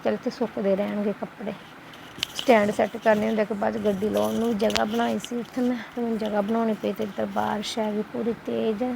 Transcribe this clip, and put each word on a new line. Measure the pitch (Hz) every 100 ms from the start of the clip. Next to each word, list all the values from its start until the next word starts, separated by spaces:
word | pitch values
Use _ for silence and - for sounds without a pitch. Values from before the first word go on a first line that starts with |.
ਚੱਲ | 226
ਇੱਥੇ | 214 240
ਸੁੱਕਦੇ | - 233 - 196 190
ਰਹਿਣਗੇ | 208 208 208 196
ਕੱਪੜੇ। | - - 196 - - - - - - - -
ਸਟੈਂਡ | - - 220 208
ਸੈੱਟ | 208 214 226
ਕਰਨੇ | 226 214 220
ਹੁੰਦੇ | 220
ਕਿ | 202
ਬਾਅਦ | 208 220 220
'ਚ |
ਗੱਡੀ | 208 190 214
ਲਾਉਣ | 208 214
ਨੂੰ | 220 226 208
ਜਗ੍ਹਾ | 214 208
ਬਣਾਈ | 220 233 233 220
ਸੀ | - 240
ਉੱਥੇ | 226 254
ਮੈਂ, | 247 240 - 247
ਤੇ |
ਮੈਨੂੰ | 233 220
ਜਗ੍ਹਾ | 214 208
ਬਣਾਉਣੀ | 202 226 226 208
ਪਈ | 208
ਤੇ | 196
ਇੱਧਰ | 214 196 208
ਬਾਰਿਸ਼ | 202 214 214 214 233
ਆ | 214
ਗਈ | 208 214
ਪੂਰੀ | 247 226 220 -
ਤੇਜ਼। | 233 226 208 254